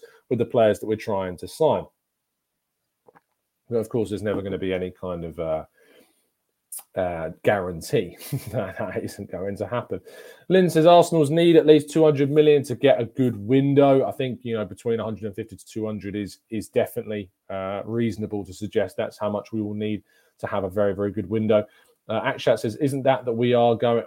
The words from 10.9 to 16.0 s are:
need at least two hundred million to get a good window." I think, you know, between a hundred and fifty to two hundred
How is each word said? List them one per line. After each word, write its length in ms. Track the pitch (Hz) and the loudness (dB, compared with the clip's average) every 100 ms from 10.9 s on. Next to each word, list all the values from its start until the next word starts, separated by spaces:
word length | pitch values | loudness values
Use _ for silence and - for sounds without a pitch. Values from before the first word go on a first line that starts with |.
| 175 170 165 139 | 8 6 2 2
need 260 | 165 170 160 | 2 6 10
at 100 | 147 | 10
least 240 | 151 147 | 10 6
two 140 | 160 | 2
hundred 280 | 156 139 139 | 4 4 2
million 320 | 151 151 147 | 4 6 4
to 120 | 127 117 | 2 0
get 260 | 139 123 | 4 4
a 40 | 113 | 0
good 300 | - 127 104 | 0 -2 -2
window." 720 | 101 135 139 139 139 135 104 | 0 2 4 4 6 4 2
I 60 | |
think, 280 | - 131 120 | -4 -6 -6
you 120 | 117 113 | -6 -6
know, 100 | 98 | -6
between 340 | 98 120 113 | -8 -4 -4
a 40 | |
hundred 220 | 107 101 107 | -4 -8 -10
and 100 | 107 | -10
fifty 200 | 110 92 | -14 -14
to 100 | - | -14
two 200 | 110 107 | -8 -8
hundred 300 | 107 | -8